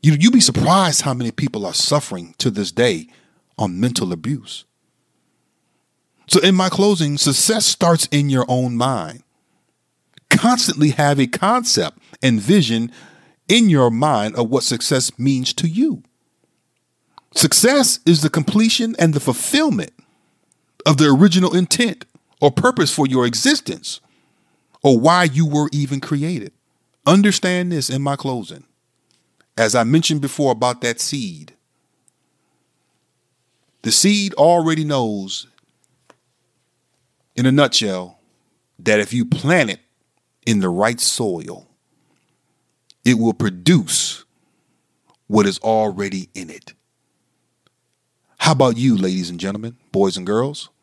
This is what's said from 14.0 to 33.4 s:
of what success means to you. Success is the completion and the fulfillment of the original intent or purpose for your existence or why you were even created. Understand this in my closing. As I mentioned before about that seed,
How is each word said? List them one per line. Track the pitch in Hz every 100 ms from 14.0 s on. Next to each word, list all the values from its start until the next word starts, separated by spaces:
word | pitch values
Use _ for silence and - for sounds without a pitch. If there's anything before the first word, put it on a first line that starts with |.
| 147 127 107 113
of | 113
what | 127
success | - 117 - 135 127 -
means | 131 135 123
to | - 170
you. | 175 302 233 _ _ _ _ _ _ _ _ _ _ _ - _ -
Success | 151 - 233 285 262 - -
is | 170
the | 151
completion | - 143 208 226 - 226 226
and | 170
the | 143
fulfillment | - 123 - 277 311 214 - _ _ _ _ _ _ _ _ _ -
of | 143
the | 151
original | 135 196 175 180 175
intent | 180 - 233 - - - _ _
or | 147
purpose | 135 247 247 156
for | - 135
your | 127 123
existence | 120 - 294 - - - - _ _ _ _ _ _ _ _
or | 143 120
why | 139 175
you | 175 135 160
were | 147 147
even | 147 143 139
created. | - 147 151 175 98 _ _ _ _ _ -
Understand | 185 208 190 185 180 180
this | 165 131
in | 135
my | 139 139
closing. | 135 127 95 78 - _ _ _ _ _ _ _ _ -
As | 113 120
I |
mentioned | 117 156 160 151
before | 139 - 139
about | 117 123 120
that | 123 117
seed, | - 143 110 80 78 _ _ _ _ _ _ _ _ _ _ _ _ _ _ _ _ _ _ _